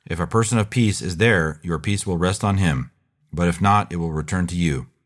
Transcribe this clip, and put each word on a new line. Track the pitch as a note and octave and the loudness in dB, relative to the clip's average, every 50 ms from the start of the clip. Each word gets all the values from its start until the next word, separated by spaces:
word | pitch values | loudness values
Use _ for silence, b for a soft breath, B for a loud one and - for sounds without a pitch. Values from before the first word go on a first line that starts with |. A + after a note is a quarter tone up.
| _ | _
If | - E2 E2 | -8 -4 -4
a | E2+ | -4
person | D#2+ - A2+ A2+ G#2 B2 A2+ | 0 2 0 2 2 2 0
of | G2+ G#2 | 0 0
peace | - B2 A#2 G#2 F#2 - | 2 2 2 2 0 -2
is | - F#2 E2+ D#2+ | -4 -6 -2 2
there, | A2 A#2 G#2+ F2 D#2+ D#2 D2+ - | 2 4 4 4 2 0 -2 -6
your | - F2 E2 D2+ | -6 -4 -4 -4
peace | - G#2 G2+ G2 - | -2 -4 -4 -4 -2
will | G2 F2+ E2 | -4 -2 0
rest | F2 F2+ F#2+ - - | 0 0 0 0 0
on | G2+ G2 F#2+ | 0 2 2
him. | F#2+ E2+ C#2 B1+ B1+ - _ _ _ _ _ _ _ - | 2 2 0 0 -4 -8 _ _ _ _ _ _ _ -10
But | - D#2 F2 F2 | -4 -2 0 0
if | E2 E2+ | 0 2
not, | G2 G2+ G2+ G#2 G2 - | 2 4 4 4 2 0
it | F2 | -6
will | F2 E2 E2 | -6 -4 -4
return | D#2 D#2 D2+ - F#2+ F#2 F2+ E2+ | -4 -4 -4 -4 -2 -2 -2 -2
to | F2 | -2
you. | F2 E2+ D#2+ C#2 C2 B1+ - _ _ _ | 0 0 0 0 -2 -6 -10 _ _ _